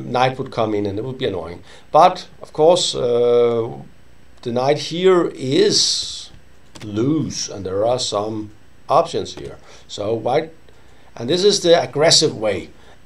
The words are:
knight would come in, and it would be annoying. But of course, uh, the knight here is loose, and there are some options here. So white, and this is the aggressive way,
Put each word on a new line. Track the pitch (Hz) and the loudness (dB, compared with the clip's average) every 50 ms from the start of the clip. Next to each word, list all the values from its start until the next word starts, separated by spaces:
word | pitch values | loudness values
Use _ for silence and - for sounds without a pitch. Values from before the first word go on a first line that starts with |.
| 131 | -6
knight | 131 123 123 127 135 131 135 | -4 0 2 2 2 0 -2
would | 127 - - | -8 -6 -4
come | 120 113 107 107 | -2 -2 0 0
in, | 101 104 | -2 -2
and | 101 98 104 | -4 -4 -6
it | 120 | -6
would | 131 131 - | -8 -8 -6
be | 131 | -6
annoying. | 113 95 90 80 85 87 - - - - - - - | -4 -4 -6 -8 -10 -12 -16 -18 -20 -20 -20 -6 2
But | - 151 170 180 180 - - - - - | 4 6 6 6 4 0 -8 -16 -20 -20
of | - - - | -20 -10 -2
course, | - 151 165 180 175 - - - | 2 4 6 6 4 2 -2 -4
uh, | 135 131 120 120 120 120 120 120 120 120 117 117 117 113 117 139 135 143 - - - - - - - - - - - - | -2 -2 0 2 2 2 4 4 4 4 2 2 0 -2 -4 -8 -12 -16 -18 -20 -20 -20 -20 -20 -20 -20 -20 -20 -12 -10
the | 123 117 | -6 -4
knight | 123 127 139 151 - | -2 0 0 0 0
here | - - 156 170 185 190 185 175 165 - - | -2 -6 -4 0 2 4 4 4 2 0 -4
is | - 135 127 139 165 214 208 - - - - - - - - - - - - - - - - - - - - - - - | -6 -4 -2 2 2 4 4 4 2 2 0 -2 -4 -6 -8 -12 -14 -16 -18 -20 -20 -20 -20 -20 -20 -20 -20 -20 -16 -12
loose, | 107 101 107 120 143 160 151 123 95 104 - - - | -6 -4 -2 0 0 0 0 -2 -4 -6 -8 -10 -10
and | - 101 95 | -10 -10 -8
there | 95 92 101 107 | -6 -4 -2 0
are | 117 127 120 | 0 0 -2
some | - - 107 101 104 110 113 107 107 104 - - - - - - - - | -2 -2 -4 -4 -4 -4 -6 -8 -10 -12 -16 -20 -20 -20 -20 -16 -4 0
options | 131 156 165 - - 110 90 - - | 2 2 2 0 -2 -6 -6 -6 -10
here. | 71 67 69 - - - - - - - - | -12 -14 -14 -16 -18 -20 -20 -20 -20 -20 -14
So | - - 101 104 117 | -10 -8 -4 -4 -4
white, | 110 110 120 127 156 160 165 - - - - - - - - - - - - - | -4 -2 -2 -2 -2 -2 -4 -8 -18 -20 -20 -20 -20 -20 -20 -20 -20 -20 -18 -12
and | - 117 120 | -8 -4 -2
this | 170 180 196 | 0 2 2
is | 208 180 - | 2 2 2
the | - 170 165 165 - | 4 4 4 4 4
aggressive | 131 - 143 151 - 123 - 160 135 117 | 0 0 2 2 4 4 4 2 2 0
way, | 110 107 107 98 85 78 - - - - - - - - | -2 -2 -2 -2 -4 -6 -10 -14 -20 -20 -20 -20 -20 -18